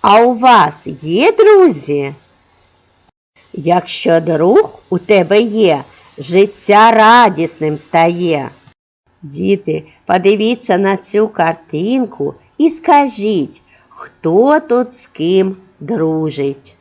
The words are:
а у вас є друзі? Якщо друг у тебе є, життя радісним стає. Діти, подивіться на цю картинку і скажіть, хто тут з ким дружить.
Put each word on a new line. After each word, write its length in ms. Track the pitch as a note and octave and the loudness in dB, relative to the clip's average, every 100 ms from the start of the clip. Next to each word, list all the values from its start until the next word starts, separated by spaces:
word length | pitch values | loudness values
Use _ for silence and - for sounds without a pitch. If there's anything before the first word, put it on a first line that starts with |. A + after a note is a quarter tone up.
а 220 | F#3+ G#3 | 2 2
у 120 | A#3+ | 2
вас 520 | A#3 B3+ A#3 D3+ D3+ - B2+ | 2 4 4 2 -4 -16 -14
є 300 | D3+ F3+ E4+ | -6 0 0
друзі? 800 | A4+ G#4+ G#4 F4+ D#3+ C#3 C#3+ C#3 D3 _ _ _ _ _ _ _ _ _ _ _ _ _ | 4 4 6 4 0 -6 -6 -6 -12 _ _ _ _ _ _ _ _ _ _ _ _ _
Якщо 680 | - D3+ F3 - - F3+ E3 | -10 -2 -2 -4 -8 -2 -2
друг 580 | D#3+ D#3+ E3+ C#4+ A4 - _ | 0 -2 2 2 0 -6 _
у 80 | F3+ | -8
тебе 420 | - G3+ E3 G#3 | 0 0 2 0
є, 440 | A#3 G#3+ G3 D3 - _ _ - | 0 0 0 0 -6 _ _ -18
життя 720 | C#3 F3 G3+ - - G#3 A3 | -2 0 0 -2 0 4 4
радісним 880 | A3+ A3 A#3+ A3+ D#3+ E3 - D#3 D3+ | 4 4 4 2 0 -6 -4 -6 -6
стає. 720 | - E3+ E3 F3 F3 D3+ C3 _ _ _ _ _ _ _ | -4 0 0 0 -4 -4 -6 _ _ _ _ _ _ _
Діти, 640 | D#3 C#3 F#3+ G2 - D#3 D3+ _ - | -20 -8 -2 -2 -4 -8 -10 _ -8
подивіться 720 | F#3 F#3 G#3 A3 A#3+ - F3+ | -2 0 0 -2 -4 -4 -2
на 180 | G3 G3 | 0 -4
цю 320 | - G3+ G#3+ | -4 -4 -4
картинку 1040 | G#3+ E3 D#3+ _ D3+ F#3+ C4 A#3+ - C#3+ - _ _ | -2 -4 -4 _ -8 -4 -4 -4 -8 -10 -10 _ _
і 120 | D4+ | -2
скажіть, 920 | D#4+ - C#4+ C#4 A3 G#3 G3 C3+ - _ _ _ | -2 0 2 2 -4 -4 -4 -4 -10 _ _ _
хто 720 | - - _ D#3+ F3+ C4 D4+ | -20 -20 _ -2 2 2 2
тут 360 | D#4 A#3+ B3 - | 0 -4 -4 -10
з 100 | - | -20
ким 500 | - D#3+ F#3+ F#3+ F#3+ _ _ | -8 -2 0 -2 -6 _ _
дружить. 960 | D3 A3+ D#3+ D#3+ D#3 C3+ C#3 C#3 - _ | -10 -4 -2 -2 -6 -6 -6 -8 -16 _